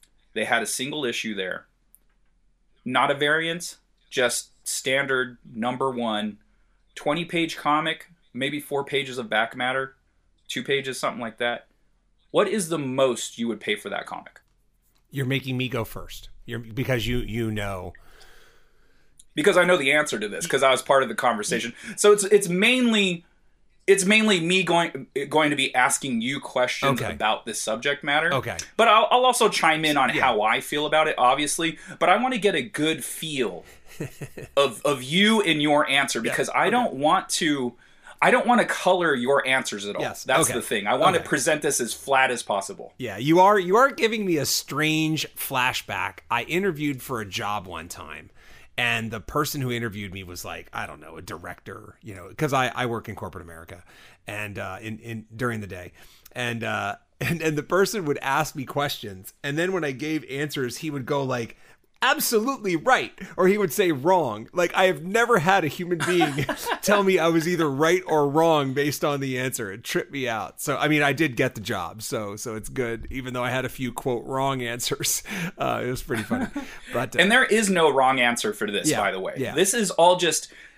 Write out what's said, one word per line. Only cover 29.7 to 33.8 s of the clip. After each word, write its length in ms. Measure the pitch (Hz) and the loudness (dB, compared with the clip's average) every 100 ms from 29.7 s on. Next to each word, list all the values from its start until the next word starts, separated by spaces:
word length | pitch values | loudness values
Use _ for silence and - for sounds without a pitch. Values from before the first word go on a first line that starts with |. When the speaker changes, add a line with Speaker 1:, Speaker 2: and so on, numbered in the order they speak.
| 156 | 4
Speaker 1:
in 140 | 156 147 | 2 4
on 160 | 127 139 | 2 4
Speaker 2:
Yeah. 60 | |
Speaker 1:
how 200 | 135 110 | 2 4
I 200 | 107 123 | 2 2
feel 240 | - 147 151 | -2 -4 0
about 220 | 156 156 | 2 2
it, 60 | - | 4
obviously. 600 | 123 143 147 - 165 165 - 156 | 4 4 0 -2 -4 -4 -12 0
But 80 | 165 | 4
I 80 | 196 | 4
wanna 220 | 254 254 | 2 0
get 180 | 196 170 | 0 0
a 60 | |
good 420 | 117 - 151 160 | -2 -2 -2 -2
feel 600 | - - 160 143 113 87 - - | -6 -10 -6 -4 -4 -4 -14 -20